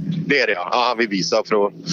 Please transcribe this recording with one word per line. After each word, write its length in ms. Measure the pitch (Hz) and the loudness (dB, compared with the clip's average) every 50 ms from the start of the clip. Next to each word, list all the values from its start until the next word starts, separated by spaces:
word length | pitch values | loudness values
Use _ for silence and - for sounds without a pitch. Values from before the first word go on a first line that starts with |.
| - - - - - | -6 -4 -4 -2 0
Det 140 | - 143 139 | 0 2 2
är 60 | 120 | 2
det, 60 | 107 | 2
ja. 160 | 101 87 90 - | 0 -2 -2 0
Ja, 120 | - 123 120 123 | 0 2 2 2
han 100 | 120 110 | 2 0
vill 100 | 117 107 | 0 0
visa 340 | 101 95 82 - 113 110 104 | -2 -2 -2 0 0 0 0
för 200 | - 107 104 101 | 2 2 2 2
att, 60 | 101 - - - - | 0 -2 -6 -8 -6